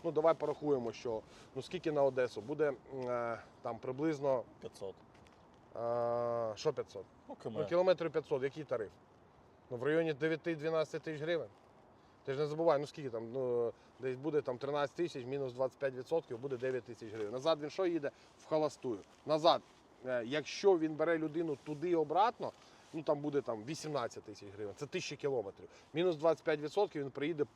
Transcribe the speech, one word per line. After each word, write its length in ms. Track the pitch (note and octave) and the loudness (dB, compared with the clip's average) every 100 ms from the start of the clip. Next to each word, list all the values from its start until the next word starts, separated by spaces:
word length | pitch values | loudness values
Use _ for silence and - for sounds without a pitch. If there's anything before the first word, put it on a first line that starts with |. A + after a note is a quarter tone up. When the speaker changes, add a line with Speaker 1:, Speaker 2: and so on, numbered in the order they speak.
Speaker 1:
ну, 80 | E3+ | 0
давай 220 | D3 D#3+ | 4 6
порахуємо, 580 | D3+ D3 C#3+ D3+ C3+ A#2 | 4 0 -2 2 2 2
що, 280 | G#2+ B2+ A2 - - - | -4 -4 -4 -6 -20 -12
ну, 80 | C3 | -12
скільки 300 | - F3+ D#3+ | -8 -4 0
на 100 | D3 | 4
Одесу? 380 | C#3 B2+ B2 - | 4 4 -2 -2
Буде, 280 | G#2+ D3 D3+ | -6 0 0
м, 400 | C3 - C3+ B2 | 0 -10 -6 -2
е, 300 | B2 A#2 A2 - - | -2 -2 -4 -10 -10
там, 160 | A#2+ A2+ | -8 -6
приблизно, 640 | B2+ C3 D#3+ D3 C#3 C3 G#2 - | -6 -2 0 0 0 0 -2 -14
Speaker 2:
П'ятсот. 340 | - - G2 - - - - - - - - - | -16 -10 -12 -12 -20 -20 -20 -20 -20 -20 -14 -6
Speaker 1:
е, 760 | A#2 A#2+ A#2+ A#2+ A#2+ A#2 A2+ G#2 | -2 0 2 0 0 0 -2 -2
що 160 | D#3 | -2
п'ятсот? 320 | B2 A2 G2+ F#2 - - | -2 -8 -10 -14 -20 -16
Speaker 2:
Ну, 60 | |
км. 240 | C#4 G#3 G#3+ | -10 -6 -4
Speaker 1:
Ну, 80 | G2+ | 0
кілометрів 460 | E3+ F#3 F3 E3 | 4 4 4 2
п'ятсот, 300 | D#3 - C#3 | -2 -2 -2
який 220 | C3+ D#3 | -2 -4
тариф? 260 | D3 A#2+ G2 - - - - - - - - | -4 -4 -4 -10 -20 -20 -20 -20 -20 -20 -10
Ну, 60 | B2 | -4
в 60 | |
районі 300 | C3 D#3+ E3 | 2 2 2
дев'яти-дванадцяти 840 | C#3 D#3+ D#3+ E3+ D#3+ D#3 D#3+ D#3 D#3+ | 0 0 0 -2 -2 0 0 0 -4
тисяч 240 | - D3+ | -6 -6
гривень. 260 | D#3 E3 A2 - - - - - - - | 0 0 -2 -12 -20 -20 -20 -20 -20 -12
Ти 100 | - | -6
ж 60 | C3+ | -2
не 60 | D3+ | -2
забувай, 320 | D3+ E3 C#3+ | 4 4 4
ну, 80 | D3 | 2
скільки 240 | - C3+ | -8 -6
там, 220 | A2+ A#2 | -6 -6
ну, 400 | C3 B2+ A#2+ A#2 - - - | -2 0 2 0 -4 -20 -8
десь 160 | C3 B2+ | -6 -2
буде 240 | D3 D3 | 0 0
там 180 | - B2 | 0 -4
тринадцять 380 | C#3 D3 C#3+ - | -2 -2 -2 -2
тисяч 300 | E3+ C#3+ B2 | -4 -4 -6
мінус 260 | C#3 C3 | -4 -4
двадцять 260 | A#2+ C3 - | -2 -2 0
п'ять 160 | C#3 | -4
відсотків, 440 | B2+ B2+ E3 - A#2+ | -4 -2 -2 -2 -8
буде 180 | C3+ B2 | -4 -2
дев'ять 280 | C3 B2+ | -2 -2
тисяч 280 | A#2 A2+ A2+ | -6 -12 -10
гривень. 200 | A2 G#2 | -6 -4
Назад 260 | B2+ D3 D#3+ | 0 2 2
він 80 | D3 | 0
що 160 | - F#3+ | -2 0
їде? 240 | E3 C#3 - - - | 0 -2 -8 -20 -20
В 40 | |
холостую. 540 | - D#3 D3+ - C3 G#2 - - C3+ | -2 0 0 -2 -6 -6 -8 -14 0
Назад, 360 | D#3 E3 C3+ - - - - B2+ | 6 6 6 2 -20 -20 -12 -4
е, 160 | B2 A2+ | -2 0
якщо 520 | D3 C3+ - G3 F3+ | -4 -4 4 6 6
він 160 | D#3+ | 4
бере 240 | D3+ D#3+ E3 | 2 2 2
людину 380 | D#3 D3+ E3 C#3 | 0 -2 -2 -4
туди 260 | D3+ D3 F3 | -6 -6 0
і 40 | |
обратно, 580 | E3+ D3 E3 A3+ - C3 - - - - | 2 2 4 2 2 -8 -8 -20 -20 -10
ну, 100 | D#3+ | -6
там 160 | D#3 D3 | 0 0
буде 220 | D3 C#3+ | 2 0
там 240 | B2 A2 | 0 -6
вісімнадцять 580 | A2+ D#3+ D#3 C#3+ A#2 - | -6 -6 -4 -2 -2 -6
тисяч 260 | G#2 G#2 G2+ G2+ | -14 -14 -14 -8
гривень, 180 | G#2 G2 | -8 -8
це 100 | C#3+ | -6
тисяча 300 | F#3 - D3 | -6 -6 -4
кілометрів. 520 | C#3+ C3 G2 - F#2 - - | 0 0 -2 -10 -20 -20 -8
Мінус 240 | D#3 F3+ D#3 | 0 0 4
двадцять 280 | E3 D#3 | 2 2
п'ять 160 | - D3+ | 0 0
відсотків 420 | D3 G3+ G3+ D3+ | 0 0 0 0
він 80 | C#3 | -6
приїде 340 | C3+ D3 D#3+ C#3 | -2 -2 0 -2